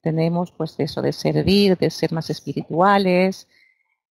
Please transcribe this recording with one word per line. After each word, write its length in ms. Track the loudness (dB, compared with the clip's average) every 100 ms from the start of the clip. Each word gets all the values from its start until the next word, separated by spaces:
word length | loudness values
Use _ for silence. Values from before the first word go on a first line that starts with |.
tenemos, 500 | -4 0 0 -2 -4
pues 240 | -6 -8 -6
de 80 |
eso, 180 | -6 -2
de 100 | -4
servir, 640 | -2 -2 0 2 4 4 2
de 140 | 0
ser 220 | -2 -2
más 180 | -2 -4
espirituales, 1160 | -8 -8 -8 -4 2 4 4 4 2 2 -2 -12 _ _ _ _ _ _